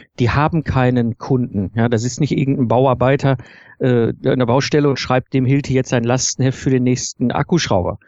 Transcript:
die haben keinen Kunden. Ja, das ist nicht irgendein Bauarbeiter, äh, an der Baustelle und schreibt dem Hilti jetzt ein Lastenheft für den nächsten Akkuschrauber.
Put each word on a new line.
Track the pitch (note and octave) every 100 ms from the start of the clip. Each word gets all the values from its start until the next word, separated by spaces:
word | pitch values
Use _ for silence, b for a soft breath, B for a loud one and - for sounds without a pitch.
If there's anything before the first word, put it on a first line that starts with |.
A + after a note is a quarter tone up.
| B -
die | A#2+
haben | C#3 D#3 E3+
keinen | - C3 B2+ B2 A#2 A2
Kunden. | - C3 B2 G2 F2+
Ja, | A2 A#2
das | A#2
ist | B2 -
nicht | D3 D#3+
irgendein | C3+ C#3 A#2
Bauarbeiter, | A#2 C3+ B2 B2+ C#3+ C#3 B2+ B B B B
äh, | C3 B2 A2+ - B2
an | B2+
der | A#2
Baustelle | B2+ - D3+ C#3+
und | C3+
schreibt | - B2+ -
dem | C3+ B2+
Hilti | C#3 -
jetzt | C3 B2+
ein | B2+
Lastenheft | A#2 B2+ - - B2+ -
für | C#3
den | C3
nächsten | B2 B2+ - - A#2+
Akkuschrauber. | - D3 E3+ - G2 F2 G#2